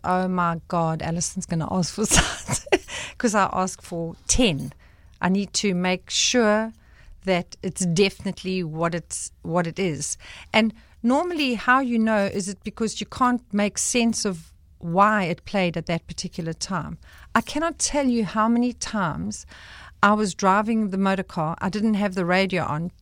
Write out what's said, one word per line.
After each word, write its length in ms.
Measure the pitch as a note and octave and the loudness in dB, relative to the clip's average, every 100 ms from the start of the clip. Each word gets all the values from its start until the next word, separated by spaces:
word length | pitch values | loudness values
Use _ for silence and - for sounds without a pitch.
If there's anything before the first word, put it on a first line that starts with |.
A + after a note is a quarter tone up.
"Oh 240 | - F3+ F#3 | -2 0 0
my 320 | F#3 E3+ E3+ - | 0 0 -2 -4
God, 340 | F3 E3 D#3+ | -2 0 -2
Alison's 440 | - E3+ E3 - - | -4 -4 -4 -6 -4
gonna 220 | E3+ D#3 | -2 0
ask 220 | F#3 E3+ | 0 0
for 120 | - G#3+ | 0 2
<laughs> 100 | - | 2
signs," 500 | - - - - - - - - - - | 2 -2 -6 -6 -2 -2 -2 -12 -12 -2
'cause 160 | B3 | 0
I 140 | G#3 F#3+ | 4 2
ask 300 | - F#3 - | 2 -2 -4
for 320 | - E3+ E3 - - | -10 -6 -6 -6 0
ten. 440 | - A#3+ C#3+ C#3+ - - - - - | 4 4 2 -4 -12 -20 -20 -20 -4
I 80 | - | 0
need 220 | F#3+ G3 | 0 0
to 200 | - G#3 | -2 0
make 360 | F3+ F3+ F3+ - | 0 0 -2 -2
sure 640 | - - B3 A3 G#3+ A3+ A3 - - - - | -2 2 4 4 4 0 -8 -20 -20 -20 -8
that 320 | F#3+ F3+ F3+ - | -2 0 -2 -8
it's 240 | F#3+ - F3+ | -8 -4 0
definitely 760 | E3 G3 - G3 - F#3 F#3 | 4 4 2 -8 -6 -4 -4
what 320 | E3+ D#3 E3+ | -4 -2 -2
it's, 380 | E3+ - - - - | -2 -6 -10 -10 -12
what 240 | E3+ E3 E3 | -4 -2 -2
it 120 | E3 | -2
is. 380 | F#3+ D3 D3 - - - - | -2 -2 -6 -8 -12 -20 -2
And 200 | A3 A3 - - - | 2 2 -2 -14 -4
normally 520 | A#3 C4+ F4 F4 C#4 | 2 2 2 0 0
how 260 | A3+ - B3+ | 0 4 4
you 180 | C4+ A#3 | 4 2
know 280 | A3 G#3+ G3 | 2 2 0
is 200 | - F#3+ | -2 -6
it 140 | G3 | -8
because 380 | - - A3 - | -10 -4 -4 -4
you 60 | - | -8
can't 360 | - B3 B3 - | 0 2 2 -2
make 260 | G3+ G3+ G3+ | 0 0 0
sense 460 | - B3 A#3 A3+ G#3+ | -2 2 2 0 -2
of 260 | F3 D#3+ - - - | -4 -10 -20 -20 -12
why 460 | E3+ E3+ G#3 G#3+ | -2 4 4 4
it 200 | F3+ E3+ - | 0 -4 -4
played 300 | G#3 F3+ E3 | 0 0 -2
at 100 | E3 | -4
that 200 | E3 - | -4 -6
particular 460 | - F#3 - E3 | -10 -10 -8 -8
time. 460 | D#3+ - F#3 D#3+ D#3+ - - - | -6 -6 -6 -6 -10 -16 -20 -4
I 60 | - | -2
cannot 380 | - D4 E4 - | -2 -2 -2 -2
tell 280 | - C#4+ C4+ | -2 0 2
you 180 | A#3+ G3+ | 2 0
how 200 | A3 A3 | 2 2
many 260 | A#3 B3 | 4 2
times 720 | A#3 - G#3+ F3 D3 F#3 G#3+ - - - - - - | -2 -6 -2 -2 -2 -6 -8 -14 -20 -20 -20 -20 2
I 100 | G3+ | 4
was 220 | G#3+ G#3+ | 4 2
driving 560 | F3 G3 F#3+ G#3+ A3+ G#3+ | 0 2 4 2 0 0
the 80 | F#3+ | 0
motor 240 | G3 F#3+ | 0 0
car. 320 | F#3 - D#3 E3+ | -2 -4 -4 -2
I 80 | F#3+ | -4
didn't 240 | G3+ A3 | 0 0
have 200 | G#3 G3+ | 2 0
the 120 | F#3 F3 | 0 0
radio 360 | F3+ F#3+ F3+ | 2 2 0
on. 300 | D3+ D3 E3+ - | -2 -4 -6 -6